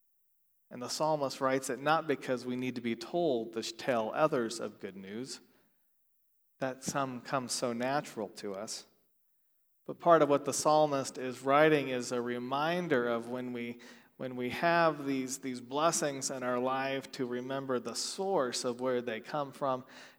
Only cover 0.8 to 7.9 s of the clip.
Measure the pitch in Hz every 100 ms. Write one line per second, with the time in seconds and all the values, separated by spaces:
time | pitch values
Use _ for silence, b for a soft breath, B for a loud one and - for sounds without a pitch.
0.8 | 123 - 156 156 135 - 135 135 131 123
1.8 | 143 160 156 131 - 127 123 123 127 123
2.8 | 117 113 - 175 170 123 110 113 107 -
3.8 | - 117 110 135 156 147 113 113 113 104
4.8 | 101 95 95 104 135 - - b b b
5.8 | b _ _ _ _ _ _ - 131 127
6.8 | - 143 135 123 - 139 120 - 127 117
7.8 | 127